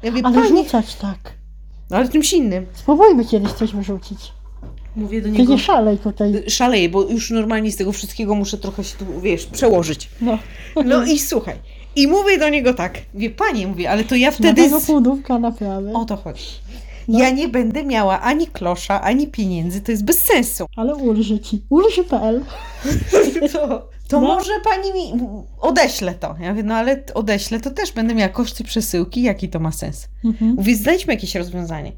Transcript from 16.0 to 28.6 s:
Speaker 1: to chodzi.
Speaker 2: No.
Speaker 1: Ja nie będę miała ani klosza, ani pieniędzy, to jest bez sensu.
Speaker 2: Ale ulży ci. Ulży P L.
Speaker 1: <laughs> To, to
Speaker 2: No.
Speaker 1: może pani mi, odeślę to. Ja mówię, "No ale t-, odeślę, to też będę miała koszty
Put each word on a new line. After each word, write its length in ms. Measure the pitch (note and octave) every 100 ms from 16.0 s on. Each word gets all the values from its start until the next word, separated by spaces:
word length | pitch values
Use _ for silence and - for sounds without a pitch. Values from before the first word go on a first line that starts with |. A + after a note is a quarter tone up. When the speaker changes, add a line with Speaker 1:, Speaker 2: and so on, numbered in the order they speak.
Speaker 1:
to 120 | A3+ G3+
chodzi. 280 | E3+ - - - - - - - -
Speaker 2:
No. 100 | A3+
Speaker 1:
Ja 120 | B3+
nie 180 | C4 D#4
będę 360 | A#3+ A3 A3+
miała 360 | C#4+ A#3 G3+ F#3+
ani 260 | A#3+ D4+ E4
klosza, 540 | - F3 F3 - G3
ani 260 | F#3 B3+ C#4+
pieniędzy, 520 | - G3 F3+ E3 F#3+
to 100 | G3+
jest 120 | A3+
bez 160 | G#3 E4+
sensu. 460 | - F4+ A#3+ - - -
Speaker 2:
Ale 180 | A#3 D4
ulży 420 | B3+ G#3+ G#3 G#3+
ci. 220 | - G#3 -
Ulży 340 | D4 G#4 F#4
P 160 | F4+ B3
L. 240 | G#3+ A#3
Speaker 1:
<laughs> 1080 | C#4 - - - C4+ - - F4+ - D4 D4
To, 360 | D#4+ D4 B3 - - -
to 120 | C4
Speaker 2:
No. 140 | C4
Speaker 1:
może 160 | F#4+ F#4 G#4
pani 280 | G#4+ F#4+ G4
mi, 200 | F#4+ E4+ A#3+ B3 G#3 - -
odeślę 540 | - B3+ D4+ - F3+
to. 200 | F3 D#3+ D#3
Ja 100 | F3
mówię, 120 | G#3
"No 120 | G#3+
ale 220 | A3+ A#3+ C4+
t-, 180 | C4
odeślę, 460 | - G#3+ G3+ G3+ A3+
to 100 | C4+
też 220 | C4+ G4+
będę 220 | - A3+
miała 140 | A3+ G3
koszty 360 | G3 A#3+ -